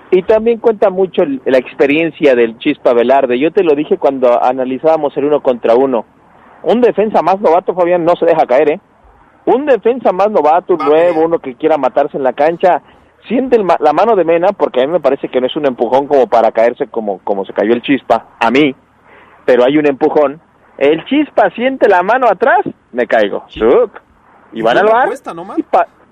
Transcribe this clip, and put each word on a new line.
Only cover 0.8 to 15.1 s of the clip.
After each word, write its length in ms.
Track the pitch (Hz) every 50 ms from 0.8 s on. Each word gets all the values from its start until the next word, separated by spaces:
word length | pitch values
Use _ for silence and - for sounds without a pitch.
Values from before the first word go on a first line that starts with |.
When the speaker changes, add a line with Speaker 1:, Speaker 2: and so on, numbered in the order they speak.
| 233 196
Speaker 1:
mucho 340 | 185 185 190 180 - 214 180
el, 180 | 147 139 127 -
la 120 | 117 131
experiencia 760 | 131 123 - - - 151 139 143 160 170 165 151 - - 139 127
del 240 | 120 117 113 113 -
Chispa 340 | - 151 143 - - 143 123
Velarde. 440 | 117 117 123 131 139 135 120 123
Yo 140 | 123 143 165
te 120 | - 208 185
lo 120 | 160 143
dije 220 | 143 151 - 196
cuando 440 | - - 143 139 135 127 123 120 -
analizábamos 720 | - 123 127 131 127 127 131 127 - 156 160 160 147 135 -
el 80 | 156 139
uno 160 | 147 151 135 -
contra 320 | 139 123 113 - 120 113
uno. 300 | 123 135 135 127 110 101 _ _ _ _ _ _ _ _ - - - -
Un 160 | 160 196 247
defensa 420 | 240 220 - - 208 220 208 196
más 200 | 156 170 190 196
novato, 340 | 214 175 160 180 - - 180
Fabián, 300 | 180 175 175 180 175 160
no 80 | 165 175
se 100 | - -
deja 200 | 170 165 160 139
caer, 240 | 110 123 139 156 147
¿eh? 100 | 151 - _ _ _ _ _ _ _ _ _ _ _ _ -
Un 200 | 311 349 254 302
defensa 480 | 294 254 202 - 226 254 254 214 233 185
más 180 | 180 196 214
novato, 460 | 214 180 147 151 156 180 185 - 185
Speaker 2:
Va 80 | 156 147
Speaker 1:
nuevo, 280 | 143 151 160 170 175 170
Speaker 2:
bien. 100 | 160 160
Speaker 1:
uno 140 | 165 165 151
que 160 | - 135 123
quiera 220 | - 151 156 160
matarse 380 | 147 131 123 - 139 143 147 -
en 60 | 151 135
la 100 | 127 117
cancha, 480 | - 143 160 170 165 - 180 165 139 - _ - _ _ _ _ _ _
siente 280 | - 208 285 269 254 -
el 60 | 226 196
ma-, 120 | 170 165 -
la 140 | - 156 147
mano 220 | 160 202 233 226
de 80 | 190 165
Mena, 240 | 160 170 170 175 202 208
porque 240 | - 151 127 - 123
a 60 | 127
mí 40 | 143
me 80 | 170 175
parece 280 | 147 127